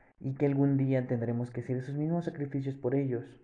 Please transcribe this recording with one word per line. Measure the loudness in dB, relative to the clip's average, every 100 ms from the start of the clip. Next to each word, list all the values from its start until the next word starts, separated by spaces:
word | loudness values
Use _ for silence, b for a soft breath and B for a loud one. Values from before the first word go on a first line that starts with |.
| B _
y | -8 0
que | 2
algún | 4 4 4
día | 4 2 2
tendremos | 0 0 -2 -2
que | -6
hacer | -4 -4
esos | -2 -4
mismos | 0 0 -2
sacrificios | -6 -4 -2 -4 -2
por | 0 0
ellos. | 0 -2 -6 -16